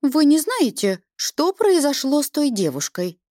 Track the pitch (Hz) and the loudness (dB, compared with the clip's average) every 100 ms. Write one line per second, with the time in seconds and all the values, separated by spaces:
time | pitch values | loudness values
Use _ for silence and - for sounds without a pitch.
0 | 285 277 294 311 311 494 277 - 202 185 | 0 2 4 4 2 0 0 0 -4 -4
1 | _ _ - - 320 392 427 359 285 277 | _ _ -10 -2 -2 2 2 2 2 -2
2 | 269 294 285 - 294 220 170 131 - - | 0 0 0 -2 -2 0 -2 -4 -8 -6
3 | 180 170 _ | -8 -8 _